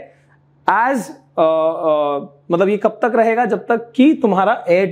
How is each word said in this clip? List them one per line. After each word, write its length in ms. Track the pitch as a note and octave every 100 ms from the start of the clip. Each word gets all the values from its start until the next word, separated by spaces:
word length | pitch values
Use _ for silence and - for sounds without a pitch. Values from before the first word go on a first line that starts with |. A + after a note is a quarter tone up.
| - _ _ _ _ _ -
as, 420 | F#3+ A#3+ C4+ F3+ - _ -
अ, 40 |
अ, 840 | D#3+ D#3+ D#3+ E3 E3 D3+ D3 C#3 - - -
मतलब 160 | E3+ G3
ये 80 | G#3
कब 220 | G3+ -
तक 100 | A#3+
रहेगा, 300 | A3 A3+ A3+
जब 220 | B3 G#3 -
तक 260 | A#3 A3+ -
कि 160 | C4+ D#4+
तुम्हारा 340 | A3+ F#3 G3 A#3 -
air 220 | F3 G3